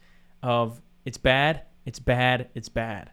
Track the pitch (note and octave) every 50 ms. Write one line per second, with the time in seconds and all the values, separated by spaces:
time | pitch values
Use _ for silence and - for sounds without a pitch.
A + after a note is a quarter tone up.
0 | - - - - - - - - - B2 A#2+ A#2+ A#2 A2+ A#2 - - - _ _
1 | - C3 A#2+ - - C3+ B2+ C3+ C#3+ D#3 D#3+ - - - - - - B2+ - -
2 | B2 - B2 B2 B2+ B2+ B2+ B2 B2 - - A#2+ A2 - - A#2 A2+ A#2 G#2 G2
3 | - -